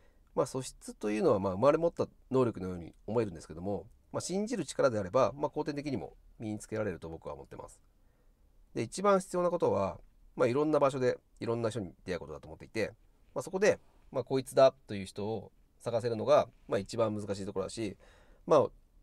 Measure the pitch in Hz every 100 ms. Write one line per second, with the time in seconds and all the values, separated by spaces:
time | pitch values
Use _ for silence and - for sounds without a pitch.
0 | _ _ _ - 143 131 131 - - 240
1 | 214 214 180 104 98 92 135 156 170 -
2 | - _ - 127 120 92 92 90 80 -
3 | - 117 107 78 - 80 95 98 - _
4 | _ 135 - 185 214 233 147 - 139 107
5 | 90 123 120 143 151 151 151 143 143 117
6 | - - - - 110 104 - 110 107 82
7 | 80 80 73 69 69 - - - _ _
8 | _ _ _ _ _ _ _ 139 117 -
9 | 202 190 190 180 175 170 143 98 95 -
10 | - _ - - 127 131 151 151 139 135
11 | 127 - _ - 117 117 113 113 90 -
12 | - 85 73 71 78 80 - 110 95 -
13 | _ _ _ - 156 190 202 - _ _
14 | - 135 - 135 131 135 135 - - 104
15 | 95 - 104 110 - _ _ _ 120 113
16 | 117 113 113 143 - - - 117 95 113
17 | 110 107 101 98 98 95 90 - 104 -
18 | - - - - - 156 107 - _ _